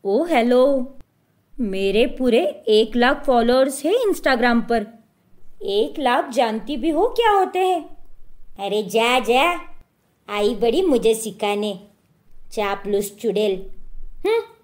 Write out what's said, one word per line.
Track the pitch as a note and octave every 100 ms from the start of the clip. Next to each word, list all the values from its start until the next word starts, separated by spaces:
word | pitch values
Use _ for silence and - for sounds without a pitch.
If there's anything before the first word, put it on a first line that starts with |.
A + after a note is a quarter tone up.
"ओ | G3 G#3+
हेलो, | E4+ C#4 A#3+ B3 C4+ C4+ B3 - - _ _ _ _
मेरे | - G#3+ F#3+ G3 G3+ A#3+
पूरे | - B3+ A3+ C#5+ - -
एक | D4+ A3
लाख | A#3+ B3 -
फॉलोअर्स | - B3 A#3 B3+ C4+ C4+
हैं | D#4 A#4
Instagram | A4 - D4+ B3+ A#3+ A#3 A3+
पर। | A#3 G#3 - _ _ _ - - - -
एक | G3+ D4 -
लाख | C4 C4 D4+
जानती | A#3+ A3+ A3 A3 D4
भी | D4+
हो | D4+ A4+
क्या | - A#4
होते | G4 F#4+ F#4
हैं?" | F#4 F4 D4 - - - - - - -
"अरे | G3 G#3
जा | F#3 A3 A#3 B3+
जा, | A3 B3 E4 F4 - - - _ _ _ -
आई | G#3 G#3
बड़ी | A3 A#3 C4+
मुझे | F#4+ B3 A3
सिखाने, | A3 A3 G3+ G#3 G3+ G#3 F#3 - _ _ _ _ - -
चापलूस | - G3+ G3 G3 A#3 -
चुड़ैल। | - A3+ G3 G#3 F#3 - - - - - -
हम्म।" | G4+ A4+ A4+ -